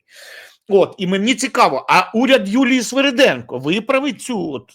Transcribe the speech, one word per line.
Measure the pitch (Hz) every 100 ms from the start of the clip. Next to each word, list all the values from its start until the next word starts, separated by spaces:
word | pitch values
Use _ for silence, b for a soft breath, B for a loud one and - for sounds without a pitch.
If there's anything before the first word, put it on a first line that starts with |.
| B B B B B B -
От, | 196 160 -
і | 180
мені | 196 214 262
цікаво, | 262 254 196 135 -
а | 175 - 226
уряд | 254 262 196
Юлії | 233 240 254
Свериденко | 220 262 277 240 240 131 117 123
виправить | 139 202 220 269 285 214
цю | - 226 165
от, | 135 -